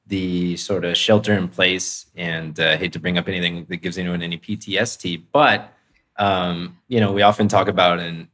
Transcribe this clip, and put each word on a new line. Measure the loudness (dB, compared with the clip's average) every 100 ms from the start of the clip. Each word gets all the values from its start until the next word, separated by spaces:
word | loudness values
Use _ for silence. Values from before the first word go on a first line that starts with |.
| -8
the | -4 -2 -2 -2 -4
sort | -4 -2
of | 0 0
shelter | 4 4 4
in | 0 0
place. | 2 2 2 -4 -8 -12
And, | -10 -6 -6 -6 -2
uh, | 2
I | 2
hate | -2
to | -4
bring | -2 0
up | 0
anything | -2 -2 -4 -8
that | -8
gives | -6 -4
anyone | -4 -4
any | -6 -8
P | -8
T | -10 -4 -2
S | -2 -4
D, | -8 -8
but, | -2 2 4 2 -2 _ _ _ _ -2
um, | 0 0 -2 -4 -8 -14 -4
you | 0
know, | 2
we | 6
often | 6 6 4
talk | 2 2
about | 2 2 2
an | -4 -10 -12